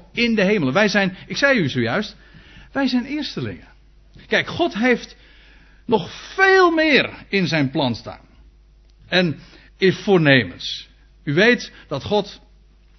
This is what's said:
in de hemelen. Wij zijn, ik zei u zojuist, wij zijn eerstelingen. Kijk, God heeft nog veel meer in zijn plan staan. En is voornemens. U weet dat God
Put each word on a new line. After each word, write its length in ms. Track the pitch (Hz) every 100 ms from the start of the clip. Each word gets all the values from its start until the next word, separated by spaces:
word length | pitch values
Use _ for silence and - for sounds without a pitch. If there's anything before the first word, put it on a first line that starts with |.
| -
in 240 | - 233 220
de 80 |
hemelen. 300 | 190 214 135
Wij 140 | 143 214
zijn, 300 | 208 190 185 -
ik 100 | -
zei 220 | 277 262
u 100 | 151
zojuist, 460 | 135 113 156 208 - - - - - -
wij 160 | 269 269
zijn 180 | 247 226
eerstelingen. 640 | 302 285 - 117 90 - _ _ _ _ - -
Kijk, 200 | 202 156
God 260 | - 339
heeft 420 | 196 247 240 - - _ - - - _ _ -
nog 480 | 233 - - -
veel 380 | - 381 381 359
meer 380 | 330 311 254 123 - -
in 180 | 196 170
zijn 220 | 156 135
plan 260 | 160 131 107
staan. 300 | - 87 _ _ - _ _ _ _ _ -
En 320 | 175 180 139 - - - -
is 200 | 190 175
voornemens. 920 | - 190 151 135 98 - - - - _ _ _
U 100 | -
weet 380 | 147 220 240 - - -
dat 160 | 139
God 380 | - 208 - - _ _ _ _ _